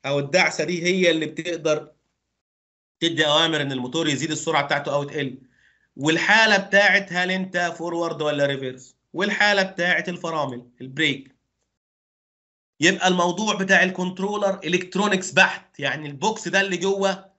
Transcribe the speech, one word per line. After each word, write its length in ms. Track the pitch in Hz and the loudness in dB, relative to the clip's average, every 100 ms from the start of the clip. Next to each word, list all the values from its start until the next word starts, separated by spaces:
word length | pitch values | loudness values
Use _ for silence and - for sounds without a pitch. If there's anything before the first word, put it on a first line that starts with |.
| 135 | 0
او 140 | 143 | -2
الدعسه 440 | 143 175 160 - | 2 2 2 0
دي 200 | 156 175 | -2 0
هي 280 | 175 190 175 | 0 4 4
اللي 140 | 160 151 | 2 -2
بتقدر 680 | 151 165 165 156 151 - _ _ _ _ _ _ _ _ _ _ _ | 2 2 2 0 0 -2 _ _ _ _ _ _ _ _ _ _ _
تدي 280 | 165 143 151 | -2 2 2
اوامر 340 | 151 165 156 | 4 2 0
ان 100 | 139 | -2
الموتور 360 | 131 123 156 156 | -4 -4 -2 -2
يزيد 240 | 139 156 | -2 -2
السرعه 320 | 151 - 156 | -4 0 0
بتاعته 300 | 143 143 143 | 0 -2 -2
او 100 | 143 | -4
تقل. 340 | 143 151 135 - _ _ _ _ _ - | -4 -6 -6 -8 _ _ _ _ _ -4
والحاله 600 | 147 160 - 214 220 202 | 0 0 2 4 4 2
بتاعت 560 | 190 196 202 196 190 | 4 4 4 2 0
هل 180 | 175 185 | -4 -2
انت 420 | 190 190 180 175 165 | -2 -4 -2 -4 -4
فورورد 440 | 170 170 170 151 | -6 -4 -4 -2
ولا 240 | 151 143 139 | -2 0 0
ريفيرس، 500 | 135 131 127 - _ _ | 0 -6 -10 -20 _ _
والحاله 500 | 151 202 196 208 202 | -4 -2 2 4 4
بتاعت 460 | 190 180 175 165 170 | 0 0 0 0 -2
الفرامل، 560 | 175 170 160 135 123 120 _ | -6 -4 -4 -4 -6 -14 _
البريك. 540 | 131 135 151 - - _ _ _ _ _ _ _ _ _ _ _ _ _ _ _ | -12 -2 -2 -2 -10 _ _ _ _ _ _ _ _ _ _ _ _ _ _ _
يبقى 280 | 160 185 185 | 2 4 2
الموضوع 480 | 180 175 170 214 180 | 2 0 0 -2 -2
بتاع 280 | 190 185 | 2 4
الكنترولر 760 | 180 185 185 185 190 208 196 190 | 4 0 -6 -4 -4 -2 -2 -2
الكترونكس 680 | 151 180 - 180 208 190 185 | -2 -2 -2 -2 0 0 0
بحت. 480 | 160 185 - _ - | 2 2 0 _ -8
يعني 280 | 139 135 151 | -6 -6 -10
البوكس 400 | 139 202 220 170 | -4 -4 -2 -2
ده 140 | 196 | -2
اللي 160 | 196 175 | 0 -2
جوه 480 | 196 196 196 185 - | -2 0 0 -2 -10